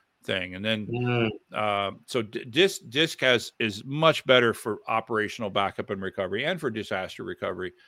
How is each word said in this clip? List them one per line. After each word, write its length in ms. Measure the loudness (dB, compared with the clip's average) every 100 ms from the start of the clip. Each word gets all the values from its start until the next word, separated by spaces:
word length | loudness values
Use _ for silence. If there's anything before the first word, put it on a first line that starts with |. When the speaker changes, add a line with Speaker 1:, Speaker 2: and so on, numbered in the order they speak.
| _ _
Speaker 1:
thing. 300 | -4 -4 -4
And 100 | -4
then, 240 | -2 -2 -2
Speaker 2:
Mm. 440 | -2 0 2 2 -2 _
Speaker 1:
uh, 400 | -2 0 2 0 -4 -4
so 160 | -4
d-, 240 | -2 -8 -2
disk, 360 | 4 4 2 -4
disk 300 | 0 0 2
has, 300 | 2 4 0 -4
is 260 | -4 -4
much 400 | -6 4 4 4 6
better 260 | 6 6
for 280 | 2 -4 -6 -2
operational 640 | -2 0 -2 -2 -4 -2
backup 400 | 0 0 -2 -6
and 140 | -6
recovery 420 | -4 -4 -4 -2 -2
and 160 | -2
for 80 | -4
disaster 540 | -4 -4 -4 -4 -8
recovery. 500 | -10 -6 -6 -4 -8 -10